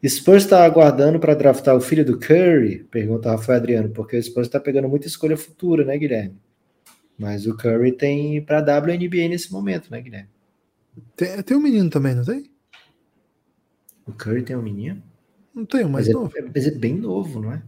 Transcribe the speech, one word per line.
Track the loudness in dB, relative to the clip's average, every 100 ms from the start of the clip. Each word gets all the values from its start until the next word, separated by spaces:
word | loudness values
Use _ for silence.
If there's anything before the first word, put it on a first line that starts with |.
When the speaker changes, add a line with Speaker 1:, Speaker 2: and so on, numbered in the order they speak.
| -2
Speaker 1:
Spurs | 0 6 6 8
tá | 8
aguardando | 8 8 6 6 2 2
pra | 2
draftar | 4 4 4 4
o | 2
filho | 2 0
do | 0 -2
Curry? | 4 4 6 4 2 -2 -8
Pergunta | -6 -4 -4 -2
o |
Rafael | -4 0 0
Adriano, | 2 0 0
porque | -6 -6 -4
o |
Spurs | -4 -6 -4
tá | -4
pegando | -2 -2 -2
muita | -4 -6
escolha | -6 -4 -4
futura, | -6 _ -2 0
né, | 0 -2
Guilherme? | -4 -4 -6 -14 _ _ _ _ _ _ _ _
Mas | -10 -8 -8
o | -6
Curry | -2 0 0
tem | 0 -2 -2 -4 -6
pra | -2 -2
W | 2 0 0
N | -4 -4
B | -2
A | -2
nesse | -4 -8
momento, | -10 -6 -8 -10
né, | -16
Guilherme? | -16 -20 -20 _ _ _ _ _ _ -20 -20 -8
Speaker 2:
Tem, | -6 -6
tem | -2 0
um |
menino | 2 2 0
também, | 0 -2
não | -2
tem? | -4 -6 -10 _ _ _ _ _ _ _ _ _ _ _ _ _ _ _ -20
Speaker 1:
O |
Curry | -14 -6 -6
tem | -4 -8
um |
menino? | -8 -10 -10 -12 -18 _ _ _ _
Speaker 2:
Não | -14
tem, | -6 -4
mas | -2
Speaker 1:
Mas | -2 0
é, |
Speaker 2:
novo. | 0 -2 -8
Speaker 1:
é, |
mas | -6 -2 -2
é |
bem | -2 -4
novo, | -4 -4 -6 -6 -8
não | -10
é? | -10